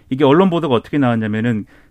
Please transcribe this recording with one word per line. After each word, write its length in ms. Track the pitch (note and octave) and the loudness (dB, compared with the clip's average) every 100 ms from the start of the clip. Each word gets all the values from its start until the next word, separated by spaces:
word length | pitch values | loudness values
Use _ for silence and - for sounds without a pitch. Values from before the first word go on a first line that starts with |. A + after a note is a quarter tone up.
| _ | _
이게 140 | C3+ | 0
언론 260 | C#3 D#3 F#3+ | 2 4 2
보도가 240 | E3+ D3+ A2+ | 0 0 -2
어떻게 220 | - D3 | -2 -2
나왔냐면은 680 | B2+ A#2 A2 A2 A#2+ G#2+ - - _ | 0 -2 -2 -4 -2 -4 -8 -18 _